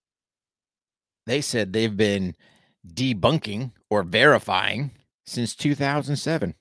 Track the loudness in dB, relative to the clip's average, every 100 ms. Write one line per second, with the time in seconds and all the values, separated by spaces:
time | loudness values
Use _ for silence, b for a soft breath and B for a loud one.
0 | _ _ _ _ _ _ _ _ _ _
1 | _ _ -6 -4 -2 -2 0 0 0 2
2 | 2 2 -2 -6 b b b b -14 -4
3 | -2 0 2 0 -2 -8 -8 -10 -2 -2
4 | 0 4 6 6 2 -2 -2 -4 -8 -12
5 | _ _ -10 -6 -6 -2 -2 0 0 -2
6 | -2 -4 -2 -2 -4 -8